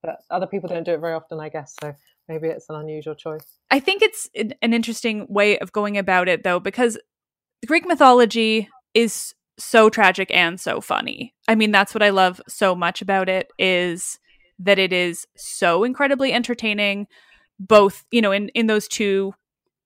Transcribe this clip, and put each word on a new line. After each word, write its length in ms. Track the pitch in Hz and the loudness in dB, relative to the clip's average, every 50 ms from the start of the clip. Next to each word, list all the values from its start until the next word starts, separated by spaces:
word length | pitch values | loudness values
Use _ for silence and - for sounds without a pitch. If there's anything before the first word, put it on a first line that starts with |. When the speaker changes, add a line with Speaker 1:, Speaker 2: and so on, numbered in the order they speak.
Speaker 1:
but 160 | - 160 - - _ - | -12 -12 -12 -12 _ -8
other 180 | - 175 190 - | -6 -6 -6 -6
people 220 | 196 196 165 180 | -8 -8 -8 -6
don't 140 | 185 165 160 | -8 -6 -4
do 80 | 175 170 | -4 -4
it 80 | 151 | -4
very 120 | 165 170 165 | -4 -6 -6
often, 260 | 160 - - 165 156 | -6 -10 -12 -14 -12
I 100 | 151 156 | -12 -12
guess. 260 | 143 156 139 - - - | -12 -12 -14 -14 -16 -14
So 120 | 151 147 143 _ _ _ _ _ _ - | -14 -14 -14 _ _ _ _ _ _ -12
maybe 200 | 160 156 160 160 | -10 -6 -6 -6
it's 220 | 156 - - - | -6 -8 -12 -14
an 60 | 156 | -14
unusual 400 | 151 151 156 156 151 151 160 151 | -12 -10 -10 -10 -10 -10 -12 -12
choice. 260 | - - 165 156 156 - _ - _ _ - | -10 -10 -12 -12 -12 -14 _ -20 _ _ -2
Speaker 2:
I 80 | 269 277 | -2 0
think 220 | 269 381 392 403 | 0 -2 0 0
it's 280 | 440 427 - - - - - | 0 0 0 -4 -14 -12 -8
an, 180 | - 220 208 - - | -8 -8 -8 -6 -4
an 120 | - 226 233 | -2 0 0
interesting 520 | 233 220 233 226 - - 233 214 208 - - | 0 -2 -4 -6 -6 -6 -6 -6 -6 -8 -6
way 280 | 196 208 202 208 202 - | 0 2 2 2 2 0
of 120 | - 180 | -2 -6
going 260 | - 208 208 208 202 202 | -4 -4 -4 -2 -2 -4
about 320 | 196 190 185 180 180 185 | 0 2 2 2 2 2
it, 140 | 175 160 - | 0 0 0
though, 160 | 190 180 180 | -2 -2 -2
because 380 | 196 196 - 240 254 240 214 - - _ _ _ _ _ _ _ _ _ _ - - | -2 -4 -2 0 0 0 -2 -4 -14 _ _ _ _ _ _ _ _ _ _ -14 -4
Greek 200 | 226 311 339 - | 0 0 0 0
mythology 840 | 359 339 - 294 262 247 247 240 208 - 233 226 220 220 220 202 - _ - _ _ - | 0 2 6 8 8 8 8 6 4 2 0 0 2 0 0 -2 -4 _ -20 _ _ 0
is 400 | 226 233 220 - - - - - _ _ _ _ - | 0 2 0 -2 -6 -12 -12 -16 _ _ _ _ -18
so 320 | - - - 226 220 214 | -8 2 4 6 6 6
tragic 420 | - 226 208 185 185 - 190 - - | 4 4 2 2 2 2 -4 -2 0
and 260 | 180 175 170 175 185 | 0 0 0 -2 -6
so 200 | - 165 - - | -6 -6 -6 -6
funny. 540 | - - - - - - - - - 240 _ _ - - | -4 -4 -4 -4 -4 -6 -10 -12 -14 -16 _ _ -2 0
I 80 | 220 | 0
mean, 160 | 220 220 214 | 2 2 4
that's 220 | 208 196 202 - - | 4 2 2 2 0
what 100 | 220 214 | 2 2
I 80 | 208 | 2
love 300 | 196 196 185 185 180 - - - | 4 4 2 2 2 -4 -16 -14
so 280 | - - 214 190 180 | -4 0 0 0 0
much 260 | 180 170 170 185 - | 0 -2 -4 -4 -4
about 260 | 202 190 196 190 190 185 | -4 -2 -2 0 0 0
it, 240 | 185 190 - _ _ - | -2 -4 -4 _ _ -2
is 600 | 190 185 185 175 180 180 165 180 - - - - _ _ _ _ _ _ _ - | 0 2 2 2 0 -2 -4 -6 -8 -12 -12 -14 _ _ _ _ _ _ _ -6
that 200 | 180 202 202 190 | 2 2 4 4
it 140 | 190 175 185 | 4 0 2
is 340 | 180 180 175 170 - - _ _ | 0 0 -2 -4 -6 -14 _ _
so 480 | - - - - - - 175 170 180 220 | -20 -18 -14 -8 -2 0 2 2 2 0
incredibly 480 | 254 254 - 285 269 285 254 269 269 - | 0 -2 0 0 0 2 0 0 0 0
entertaining, 760 | 240 233 - 240 226 226 220 208 208 208 202 196 202 208 - _ _ _ _ _ _ _ _ _ - | -2 -2 -4 -6 -6 -4 -4 -2 -2 -2 -2 -2 -4 -8 -12 _ _ _ _ _ _ _ _ _ -10
both, 460 | 190 - 220 208 202 196 - - - - | 0 6 6 8 6 6 2 -4 -12 -2
you 100 | - 233 | 0 0
know, 100 | 220 196 | 2 2
in, 180 | 196 202 208 196 | 0 -2 -4 -4
in 180 | - 233 226 220 | -4 -2 0 0
those 200 | 214 214 208 - | 0 0 -2 -4
two 460 | - - 220 202 196 190 196 196 196 _ _ _ _ _ _ _ _ _ _ | -6 -2 -2 0 0 0 -2 -4 -8 _ _ _ _ _ _ _ _ _ _